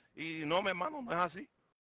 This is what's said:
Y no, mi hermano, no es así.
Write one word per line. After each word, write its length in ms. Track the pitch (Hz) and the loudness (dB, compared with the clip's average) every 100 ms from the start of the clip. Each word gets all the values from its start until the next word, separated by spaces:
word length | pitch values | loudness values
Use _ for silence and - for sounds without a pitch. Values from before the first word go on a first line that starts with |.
| _ - | _ -8
Y 280 | 160 160 151 | -6 -2 2
no, 160 | 170 | 4
mi 80 | 202 | 4
hermano, 320 | 180 185 302 | 2 0 -2
no 100 | 240 | -2
es 40 | 170 | 0
así. 300 | 175 180 285 _ _ _ | 0 -2 -14 _ _ _